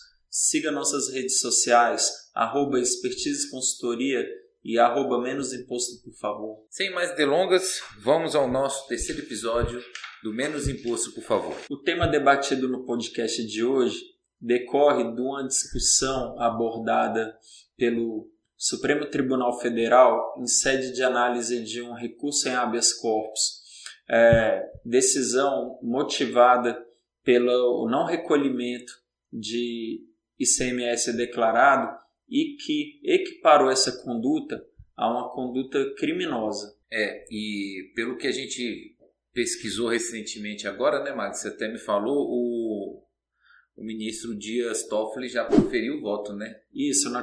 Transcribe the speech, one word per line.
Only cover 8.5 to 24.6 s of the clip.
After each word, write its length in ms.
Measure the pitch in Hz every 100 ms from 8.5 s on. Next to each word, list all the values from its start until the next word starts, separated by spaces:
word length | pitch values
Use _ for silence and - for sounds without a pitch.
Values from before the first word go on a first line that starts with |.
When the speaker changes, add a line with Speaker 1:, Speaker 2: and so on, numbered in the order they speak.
| 131 110 - -
Speaker 2:
terceiro 320 | 117 - -
episódio 580 | - 107 113 117 117 120 - - - -
do 100 | 110
Menos 360 | 110 147 147 127
Imposto, 440 | 113 117 113 -
por 120 | -
favor. 300 | - 107 - - -
Speaker 1:
O 80 | 143
tema 300 | - 170 165
debatido 600 | 147 139 139 - 131 131
no 200 | 127 -
podcast 600 | 117 113 - 113 - 110
de 160 | 107
hoje 380 | 120 135 117 - - _ _ _
decorre 640 | 117 120 - 139 147 139
de 160 | 117 113
uma 260 | 127 139 131
discussão 960 | - - - - - 135 131 117 -
abordada 960 | 117 113 113 113 110 107 113 110 110 - _ - _ -
pelo 500 | 120 117 117 107 - _ _ _
Supremo 460 | - - 156 147 147
Tribunal 540 | 143 127 131 123 120
Federal 760 | 123 117 113 123 120 113 - -
em 80 | 123
sede 440 | - 139 135 127
de 80 | 120
análise 580 | 127 120 123 120 113 120
de 180 | 110 117
um 140 | 120
recurso 540 | 113 117 - 147 147 135
em 80 | 127
habeas 360 | 120 117 113
corpus, 680 | - 117 107 110 110 - - - - - - -
é, 580 | 117 117 113 110 95